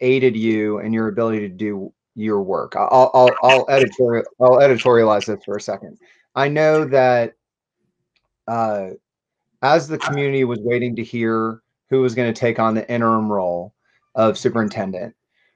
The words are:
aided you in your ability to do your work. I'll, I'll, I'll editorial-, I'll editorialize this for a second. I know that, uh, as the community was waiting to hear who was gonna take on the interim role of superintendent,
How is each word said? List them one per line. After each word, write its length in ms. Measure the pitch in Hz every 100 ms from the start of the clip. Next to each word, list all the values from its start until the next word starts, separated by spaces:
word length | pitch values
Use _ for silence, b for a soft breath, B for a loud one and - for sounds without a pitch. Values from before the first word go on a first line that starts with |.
aided 340 | 127 135 127 110
you 440 | 113 107 107 104
in 120 | 110
your 160 | 113 110
ability 300 | 98 113 107
to 60 | 101
do 460 | 92 107 101 95 _ _ 113
your 260 | 107 101
work. 320 | 95 87 - -
I'll, 360 | 101 131 131
I'll, 240 | 131 127 -
I'll 220 | 123 131 127
editorial-, 560 | 135 123 - 123 117 - -
I'll 160 | 127 127
editorialize 680 | 139 120 127 120 110 104 98
this 180 | 101 -
for 100 | 101
a 60 |
second. 380 | - 98 101 - b b b
I 140 | 127 143
know 380 | 147 156 156 139
that, 480 | 135 127 123 117 - _ _ _ _ _ _ _ _ _ _ -
uh, 400 | 117 113 104 95 - _ _ _ _ _ -
as 260 | 135 165 147
the 120 | 156
community 440 | - 143 139 139
was 140 | 123 113
waiting 340 | 113 120 123 117
to 80 |
hear 580 | 110 120 113 113 113 113 _ _ -
who 100 | 131
was 140 | 127 117
gonna 180 | 120
take 240 | 110 117 113
on 160 | 113
the 160 | 110 -
interim 400 | 120 117 113 107
role 440 | 101 90 87 95 _ _ _ _ 120
of 240 | 110 107
superintendent, 720 | 127 117 107 110 95 92 - - _ _ _